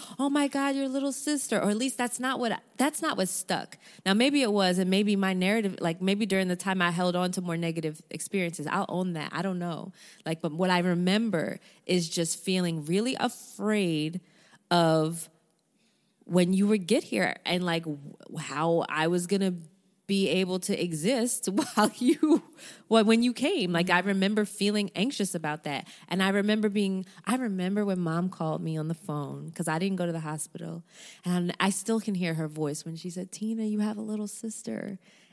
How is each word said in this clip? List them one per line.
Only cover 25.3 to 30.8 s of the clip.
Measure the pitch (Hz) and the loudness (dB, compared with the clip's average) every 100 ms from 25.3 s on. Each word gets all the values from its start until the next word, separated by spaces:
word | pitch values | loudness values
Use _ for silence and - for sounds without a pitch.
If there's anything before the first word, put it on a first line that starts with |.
| 170 | -2
about | 156 156 151 | -4 -6 -4
that. | 135 - - - | -6 -6 -16 -6
And | 180 | 0
I | 190 | 2
remember | 202 208 214 214 | 4 2 2 2
being, | 202 196 190 185 - - | 2 0 -2 -6 -10 -2
I | 254 | -2
remember | 240 185 185 208 | 0 -2 0 0
when | 202 185 | 0 0
Mom | 165 165 185 | 0 0 -2
called | - 160 156 | -2 -4 -2
me | 165 156 | -4 -4
on | 156 | -4
the | |
phone, | 165 - 147 139 139 156 | -6 -4 -6 -6 -8 -10
'cause | 165 170 | -6 -4
I | 160 | -2
didn't | 196 185 | -2 -2
go | 175 | -2
to | |
the | 165 | -2
hospital. | 151 151 - - 165 165 | -6 -8 -8 -10 -10 -12